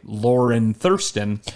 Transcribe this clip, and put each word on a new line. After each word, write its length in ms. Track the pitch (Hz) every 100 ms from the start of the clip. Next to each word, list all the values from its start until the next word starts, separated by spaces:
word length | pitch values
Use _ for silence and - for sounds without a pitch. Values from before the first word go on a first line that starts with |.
Loren 720 | - 107 120 123 123 117 110 110
Thurston, 640 | 180 190 - 104 104 104 -